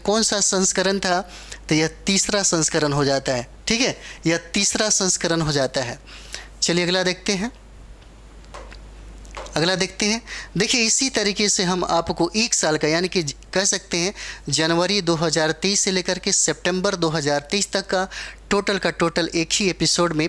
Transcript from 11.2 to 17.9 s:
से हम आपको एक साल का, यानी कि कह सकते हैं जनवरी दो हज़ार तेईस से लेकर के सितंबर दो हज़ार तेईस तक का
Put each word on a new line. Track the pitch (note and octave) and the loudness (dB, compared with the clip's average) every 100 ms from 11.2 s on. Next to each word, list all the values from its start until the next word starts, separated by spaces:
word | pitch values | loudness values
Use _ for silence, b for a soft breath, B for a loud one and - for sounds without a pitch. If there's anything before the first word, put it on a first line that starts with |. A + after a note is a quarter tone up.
| G3+ G3+ G#3 | 0 2 2
से | - | 2
हम | F3 F3+ | 2 0
आपको | - E3+ E3+ F3 E3+ G#3+ | 2 0 0 0 0 0
एक | A#3 | 0
साल | - E3+ D#3 | 2 2 2
का, | D3+ | 2
यानी | D#3+ F3+ | 2 0
कि | F#3+ D3 - - | -2 -2 -8 -4
कह | F#3 | 0
सकते | G3 F#3+ - F3 | 0 -2 -2 -2
हैं | F3+ B B B - | -2 B B B -4
जनवरी | C#3 D#3+ E3+ F3+ G3+ | 0 2 2 2 2
दो | E3+ | 2
हज़ार | E3 E3 D#3 D#3 | 2 2 2 2
तेईस | D#3 F#3 G3+ | 2 0 2
से | - | 2
लेकर | F#3+ F3+ F3+ | 0 0 -2
के | - | 0
सितंबर | F#3 - D3 F3+ F#3 G3 | 2 2 0 0 0 0
दो | F#3+ E3 | 2 0
हज़ार | D#3+ D3 D3 - | 2 0 0 0
तेईस | G3+ - | -2 -2
तक | G3 | -4
का | F#3+ | -2